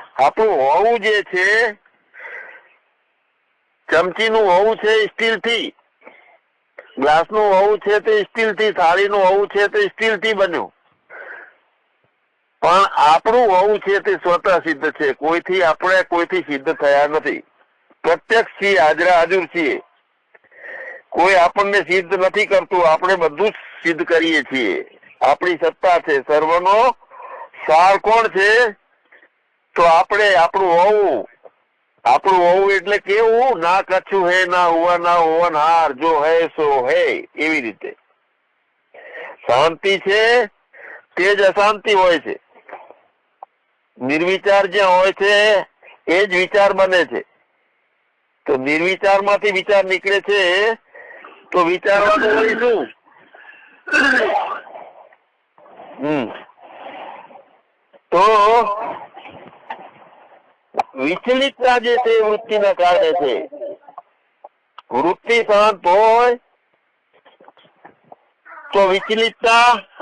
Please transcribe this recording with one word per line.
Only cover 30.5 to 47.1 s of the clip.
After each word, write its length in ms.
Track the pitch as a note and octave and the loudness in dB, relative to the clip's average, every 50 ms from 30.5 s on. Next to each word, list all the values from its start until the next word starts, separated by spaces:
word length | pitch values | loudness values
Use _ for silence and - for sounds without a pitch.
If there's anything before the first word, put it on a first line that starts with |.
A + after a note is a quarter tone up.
| - F#3+ F#3+ F3 | 0 0 0 2
હોવું. 560 | E3+ F3 F#3 G#3 G#3+ G#3 G3+ E3+ C3+ A2 - - _ _ - - _ _ _ _ _ _ _ _ _ _ - | 2 4 4 4 4 2 2 0 0 -4 -6 -10 _ _ -20 -20 _ _ _ _ _ _ _ _ _ _ 0
આપણું 340 | A#2 C3 C#3+ - G3 F#3 F3+ | 0 0 2 2 2 2 4
હોવું 340 | F3 F3 F3+ G3 G3 G3+ | 4 4 4 2 2 0
એટલે 260 | G3 F#3+ E3+ G3+ G3+ G3 | 0 -2 -2 -2 -4 -4
કેવું? 640 | - F#3+ G3+ A3 A3+ A3+ A3+ A#3 B3+ C4 A#3 E3 | -2 -2 0 2 2 2 2 2 2 0 0 0
"ના 220 | E3 E3+ - G3 | 0 0 0 0
કછુ 440 | - - F#3 F#3 - - G3 F#3+ F3 | 0 -2 -4 -4 -2 -2 -2 0 0
હે, 180 | F3 F3+ F#3 F#3 | 2 0 0 0
ના 220 | F3 F3+ F3+ F3 | 0 0 0 2
હુઆ, 300 | E3+ E3 E3 E3+ F3 F3 | 2 2 2 0 0 0
ના 180 | E3+ F3 E3+ F3 | 0 0 0 2
હોવનહાર, 800 | E3+ E3 D#3+ D#3+ E3+ F3 E3+ D#3 D3 D3+ D#3+ E3 E3 D#3+ D3 | 2 2 2 2 0 0 0 0 0 2 2 2 2 2 0
જો 280 | C3 B2 D#3+ E3 D#3+ C#3+ | -2 -2 -2 0 0 2
હે 260 | D3 D#3+ E3 E3+ E3 | 2 2 2 0 0
સો 400 | D3+ - D#3+ D#3 D3 C#3 C3 B2 | -2 -2 -2 0 0 0 0 0
હે." 420 | C3+ D#3+ F3+ E3+ C#3 G#2 D2 - - - | 0 0 0 0 0 -2 -4 -8 -12 -8
એવી 260 | C3 D3+ D#3+ D#3 D3 | -6 -4 -2 -2 -4
રીતે 360 | A#2+ A2 F#2 - - - - _ _ _ _ _ _ _ _ _ _ _ _ _ _ _ _ _ _ _ - - - - - - - - - - - | -4 -8 -10 -12 -14 -16 -16 _ _ _ _ _ _ _ _ _ _ _ _ _ _ _ _ _ _ _ -20 -20 -20 -20 -20 -18 -18 -20 -20 -10 -4
શાંતિ 520 | - A#2 C3 D3+ E3 D#3+ - - G3 G3 E3 | -2 0 2 0 0 -2 -4 -4 -4 -4 -2
છે 480 | - G3 G3+ G#3+ A3 A#3 A#3+ B3 A3 G3+ _ _ _ _ - - - - - - _ _ - | -2 -2 0 0 2 2 2 0 0 -2 _ _ _ _ -20 -20 -20 -20 -20 -20 _ _ -6
તે 200 | F3 F3+ G3+ G#3 | -2 0 0 2
જ 60 | G3 | 2
અશાંતિ 500 | G3 F#3+ - G#3 G3+ G#3+ G#3 G3 - A3 | 2 2 2 2 2 0 0 -2 -2 0
હોય 260 | G3+ F#3 F#3 F3+ E3+ D3 | 2 2 4 2 2 0
છે. 220 | - G#2 - - _ _ _ _ _ - - - - - - _ _ _ _ _ _ _ _ _ - - _ _ _ _ _ _ _ _ _ - | -2 -8 -12 -12 _ _ _ _ _ -20 -20 -20 -20 -20 -20 _ _ _ _ _ _ _ _ _ -20 -20 _ _ _ _ _ _ _ _ _ -10
નિર્વિચાર 680 | B2+ C3 D3 D#3 F3 F#3 F#3+ F#3 F#3+ G3+ G3 G3+ G3+ | -6 -4 -4 -2 -2 -2 -4 -2 0 0 2 2 0
જ્યાં 320 | F#3 F3+ G#3 G3 F#3 F3+ F#3 | 0 0 0 2 4 4 4
હોય 140 | F#3 G3 | 2 2
છે 540 | F3+ - G3 G3+ G#3 G#3 G#3 G#3+ G#3 F#3 - - _ _ - - - _ - | 0 0 0 0 2 2 2 2 2 0 -2 -6 _ _ -20 -20 -20 _ -4
એ 200 | D3 E3 F#3 G#3 | -2 0 0 0
જ 80 | F#3+ F3+ | 0 0
વિચાર 380 | F3+ F#3 F3 - G3+ G3+ G3+ | -2 -2 0 2 2 2 2
બને 320 | F#3+ F#3+ F#3+ F#3 F#3 F3 D3+ | 2 2 0 2 2 0 0
છે. 200 | B2 | -2